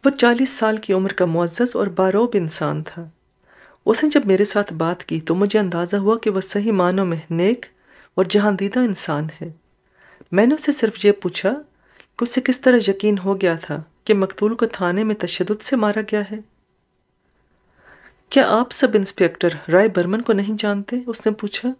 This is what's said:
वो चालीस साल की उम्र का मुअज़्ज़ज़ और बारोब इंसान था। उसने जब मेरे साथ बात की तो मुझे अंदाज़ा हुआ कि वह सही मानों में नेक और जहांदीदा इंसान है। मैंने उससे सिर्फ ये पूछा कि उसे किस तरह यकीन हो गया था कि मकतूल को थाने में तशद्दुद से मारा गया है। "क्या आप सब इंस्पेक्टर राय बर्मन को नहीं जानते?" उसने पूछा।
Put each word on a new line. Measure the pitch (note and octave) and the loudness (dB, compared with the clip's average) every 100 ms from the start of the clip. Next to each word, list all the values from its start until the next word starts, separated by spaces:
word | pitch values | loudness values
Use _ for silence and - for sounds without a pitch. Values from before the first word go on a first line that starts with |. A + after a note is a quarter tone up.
| C#4 | 0
वो | |
चालीस | C#4 A#3+ A#3+ C4 - | 4 2 4 -2 0
साल | A3 G#3+ | 0 -2
की | G#3+ | -2
उम्र | F#3+ F#3+ | 0 0
का | - F3+ | 0 0
मुअज़्ज़ज़ | F3 E3+ E3+ A#3+ F3+ | 2 -2 0 -2 0
और | G3+ | -2
बारोब | F3 F#3+ G3+ A#3+ | 0 2 2 0
इंसान | G#3 E3 - D3 D3+ | 0 -2 -4 -4 -4
था। | D#3 - E3 _ _ _ _ _ - _ - | -8 -14 -18 _ _ _ _ _ -20 _ 0
उसने | A3+ D4+ | 2 2
जब | D4 G#3 | 2 2
मेरे | F#3 | 2
साथ | G3+ G#3 G3+ | 2 0 -4
बात | D#3+ E3 F3 | -4 -4 -4
की | - D#3+ | -6 -8
तो | D#3+ | -2
मुझे | F3 G3+ G#3+ | 0 2 2
अंदाज़ा | F#3+ E3+ F3 G3+ | 0 -2 -2 0
हुआ | G3 A3+ | 0 0
कि | A3 | 0
वह | F#3+ | -2
सही | F#3 G3+ G#3+ | -4 -4 0
मानों | G3+ F3+ F#3 | 2 2 2
में | F#3 E3 - | -2 -4 -4
नेक | E3 F#3 B3 - _ _ - _ - | 0 0 0 -6 _ _ -20 _ -2
और | F#3+ | 2
जहांदीदा | G#3 G#3 F#3+ G3 B3+ | 2 2 0 -2 0
इंसान | B3 F#3 - D3 D#3 - | 0 -2 -4 -4 -4 -10
है। | E3 D#3+ _ _ _ _ _ _ - | -14 -14 _ _ _ _ _ _ -2
मैंने | F3+ A#3 | 2 4
उससे | D#4 - | 2 0
सिर्फ | C#4 G#3+ - | 0 -2 2
ये | G3+ | 2
पूछा | G3+ F3 - F#3+ | 2 -2 -2 -2
कि | C#4 D4 _ _ _ - - | -2 -10 _ _ _ -20 -6
उसे | A#3+ - | -2 -2
किस | B3+ B3 | -2 2
तरह | C4 B3 G3 | 6 6 4
यकीन | G3 G#3 G3+ | 0 0 0
हो | F#3 | 0
गया | G3 F#3 E3 | 0 0 0
था | - D3+ D#3 _ - | -6 -10 -10 _ 0
कि | |
मकतूल | G#3 F#3+ - G#3+ | 2 2 0 -2
को | A3+ A3+ | 0 -2
थाने | - F3+ F3+ | 0 -2 0
में | A3 G#3+ | -2 -2
तशद्दुद | F3 - F#3 G#3+ | -4 -4 -4 -4
से | - B3+ | -2 0
मारा | G#3+ G#3 | 0 0
गया | G3+ G#3+ | -2 -4
है। | G3 G#3+ - _ _ _ _ _ _ _ _ _ _ _ _ _ - - - _ _ | -4 -10 -14 _ _ _ _ _ _ _ _ _ _ _ _ _ -20 -20 -20 _ _
"क्या | C4+ - | 2 4
आप | A3 B3 | 2 0
सब | - B3+ G#3 | 0 2 2
इंस्पेक्टर | G3 - E3+ - F3 D#3 - | 0 0 0 2 -2 -2 2
राय | F3 G#3+ | 4 4
बर्मन | F3+ F3 G#3+ | 2 0 -2
को | A#3+ | 0
नहीं | G3+ G3+ G#3+ | 0 0 -2
जानते?" | G#3 G3+ G3+ B3 | -2 -4 -4 -8
उसने | B3 A3 G#3+ | -6 -2 -2
पूछा। | G#3+ G#3 - B3 | -2 -6 -4 -6